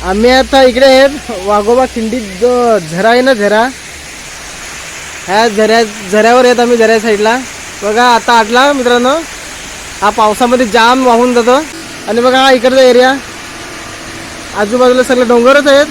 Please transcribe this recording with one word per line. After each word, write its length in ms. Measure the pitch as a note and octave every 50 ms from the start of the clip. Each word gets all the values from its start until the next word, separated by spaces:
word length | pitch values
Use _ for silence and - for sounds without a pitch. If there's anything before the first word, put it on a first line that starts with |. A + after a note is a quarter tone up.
| - F3+
आम्ही 240 | F#3+ G#3 A3 B3
आता 320 | B3+ C4 C4 - - C4+ C4
इकडे 220 | B3+ A3+ A#3+ C4+
आहेत, 460 | C4+ C4 C4 C4+ C#4 C#4+ D4 - - A#3 F#3 F#3
वाघोबा 400 | G3 G#3 G#3 G3+ G#3 A#3+ B3+ C4
खिंडीत 360 | B3 - B3 A3 A3 G#3+ B3+
जो 580 | A3 G3 F#3+ F3+ G#3+ B3 B3 B3 A#3+ A#3+ A3+ G3+
झरा 300 | E3+ D#3 E3 F3 G3 A3+
आहे 120 | A#3 B3
ना, 120 | B3+ C4 C4
झरा, 340 | G#3+ G#3 G3+ G#3 A3 A#3 C4 B3+ - - - - - - - - - - - - - - - - - - - - - - - - - - - - - - -
ह्या 200 | F3+ G#3 A3+ A#3+
झऱ्या, 360 | G#3 G3+ G#3+ G#3+ A3 A#3 A#3
झऱ्यावर 640 | G#3+ G#3 A3 G#3 F#3 F#3 G#3+ G#3+ A3+ A#3+ B3+ B3+
आहेत 140 | B3 B3 A#3+
आम्ही, 180 | A#3+ A#3+ A#3+ A#3
झऱ्या 220 | A3+ G#3+ A3+ A3+
साईडला. 380 | G#3 A#3 G#3+ G3+ G#3 A3 A#3 B3+ B3+ - - - - - - - G#3
बघा, 200 | G3+ G#3+ A#3 B3
आता 300 | B3 A#3+ A3+ A3 - A#3+
आटला 400 | A#3 A3+ G#3 A#3 B3 C4 C#4+ D4
मित्रांनो, 420 | C#4 B3 A#3+ A#3+ B3 A#3+ B3+ C#4 E4 D#4+ - - - - - - - - - - - - - - -
हा 80 | - G#3
पावसामध्ये 560 | G#3 A#3+ A3 G#3+ G#3 - B3+ A#3+ A#3+ B3 B3+
जाम 420 | A3 F#3+ A#3 A3+ A#3 B3 C4 C4 B3+
वाहून 260 | A#3 A3+ B3 B3+ B3
जातो. 300 | A#3+ A3+ A#3 B3 C#4 D#4 C#4+ - - - - - - - -
आणि 140 | G#3 A#3
बघा, 180 | A#3+ B3+ B3+ C4
हा 120 | C4 C4+
इकडचा 300 | C4 B3+ G#3+ B3+ B3+ C4
एरिया, 320 | C4 B3+ A#3+ A#3+ B3+ C4 C4+ C4+ - - - - - - - - - - - - - - - - - - - - - - - - - - - F#3+
आजूबाजूला 460 | G#3 G3+ A3+ B3 B3+ B3 B3+ B3+ B3
सगळे 200 | - C4 B3 B3+
डोंगरच 440 | A3+ A#3+ A#3+ A#3 B3 C#4 C#4+ C#4 D4
आहेत. 180 | C#4 C#4 D4 D4+